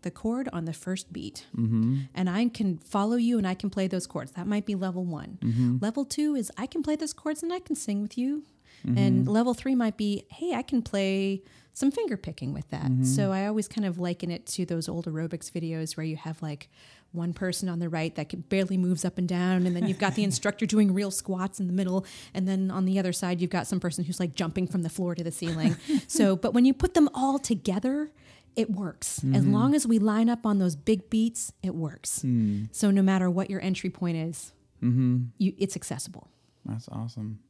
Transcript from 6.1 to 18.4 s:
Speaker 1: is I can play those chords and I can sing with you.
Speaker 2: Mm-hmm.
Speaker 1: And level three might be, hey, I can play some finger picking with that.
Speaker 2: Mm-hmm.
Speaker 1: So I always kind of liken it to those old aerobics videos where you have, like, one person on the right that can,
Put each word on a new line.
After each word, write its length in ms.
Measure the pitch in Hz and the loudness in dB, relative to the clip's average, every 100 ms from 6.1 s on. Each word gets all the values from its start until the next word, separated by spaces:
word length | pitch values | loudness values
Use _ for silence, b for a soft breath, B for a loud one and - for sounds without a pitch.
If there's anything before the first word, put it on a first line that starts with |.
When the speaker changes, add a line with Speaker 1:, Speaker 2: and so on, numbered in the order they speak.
| - 302 285 | -2 0 0
Speaker 1:
is 160 | 202 - | -4 -6
I 120 | 262 | -6
can 160 | 339 | -4
play 120 | 302 302 | -2 -2
those 180 | 311 | -2
chords 280 | - 311 302 | -6 -6 -4
and 80 | 330 | -4
I 80 | 359 | -6
can 160 | 359 285 | -4 -6
sing 280 | - 202 | -2 -2
with 120 | 208 - | -2 -2
you. 260 | 254 294 294 _ B B - | -2 -2 -8 _ B B 0
Speaker 2:
Mm-hmm. 120 | 120 | 4
Speaker 1:
And 300 | 127 123 127 | 4 4 4
level 260 | 214 240 240 | 2 2 0
three 180 | 262 262 | 0 2
might 220 | 226 208 | 0 0
be, 280 | 208 202 - | -2 -2 -6
hey, 240 | - 339 | -6 -4
I 80 | 247 | -2
can 200 | 262 254 | 0 -2
play 580 | 226 196 190 190 196 196 b b b | 0 0 0 0 0 -2 b b b
some 180 | - 269 | 0 0
finger 240 | 277 427 208 | 2 -2 -4
picking 380 | - 156 127 | -6 -8 -6
with 160 | 143 - | -6 -8
that. 160 | 127 131 | -4 0
Speaker 2:
Mm-hmm. 180 | 127 | 2
Speaker 1:
So 280 | 131 135 196 | 2 2 2
I 160 | 190 196 | 0 0
always 200 | 214 208 | -2 -2
kind 180 | - 202 | -2 -2
of 120 | 175 | -2
liken 300 | 175 175 175 | -4 -4 -4
it 140 | 170 - | -6 -8
to 180 | - 175 | -6 -2
those 220 | 165 160 | -2 -4
old 200 | 170 165 | -6 -4
aerobics 440 | 156 165 165 - | -4 -4 -6 -8
videos 460 | 175 165 160 160 - | -6 -4 -4 -6 -4
where 80 | 160 | -6
you 100 | 156 | -6
have, 260 | 156 160 | -8 -8
like, 260 | 156 147 - B B B B | -8 -10 -12 B B B B
one 220 | 170 170 | -6 -4
person 340 | 165 185 180 190 | -2 -4 -2 -4
on 120 | 170 | -2
the 100 | 170 | -2
right 240 | 160 165 165 | -2 -2 -4
that 140 | 151 | -8
can, 120 | 180 | -8